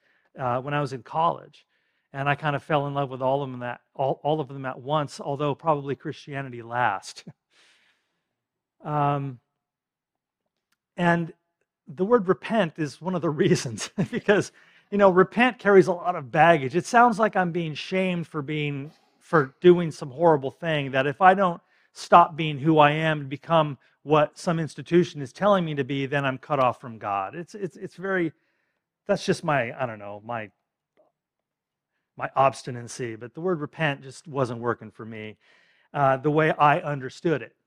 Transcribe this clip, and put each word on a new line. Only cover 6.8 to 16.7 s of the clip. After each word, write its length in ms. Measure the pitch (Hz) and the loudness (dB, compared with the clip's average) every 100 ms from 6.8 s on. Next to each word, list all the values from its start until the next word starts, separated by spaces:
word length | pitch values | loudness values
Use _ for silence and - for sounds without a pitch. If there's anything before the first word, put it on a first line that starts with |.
| 120 95 - - - | 0 -2 -8 -20 -20
<laughs> 60 | - _ _ _ _ _ _ _ _ _ _ _ _ _ _ | -20 _ _ _ _ _ _ _ _ _ _ _ _ _ _
Um, 560 | 202 147 143 143 139 123 _ _ _ _ _ _ _ _ _ _ _ _ _ _ _ - | -8 -2 -2 -2 -6 -12 _ _ _ _ _ _ _ _ _ _ _ _ _ _ _ -2
and 360 | 175 170 165 - _ _ _ _ - | 0 0 -2 -10 _ _ _ _ -14
the 160 | 143 | -6
word 240 | 190 240 185 | 2 2 2
repent 460 | 180 - 220 175 - | -2 -2 -2 -2 -2
is 240 | 151 - | -8 -8
one 160 | 160 180 | -6 -4
of 60 | |
the 60 | 165 | -2
<laughs> 140 | 147 | 0
reasons, 460 | 180 170 135 110 - - 175 | 2 2 -2 -10 -8 -6 -4
because, 400 | 240 - 202 - _ _ _ _ | -2 2 2 2 _ _ _ _
you 60 | 202 | 4
know, 120 | 202 | 6
repent 480 | 180 185 - 254 247 | 6 4 4 0 0
carries 300 | 196 196 165 | 4 6 6
a 40 | |
lot 220 | 175 170 | 2 -4
of 160 | 180 131 | -6 -2
baggage. 460 | 151 156 170 131 | 4 6 6 2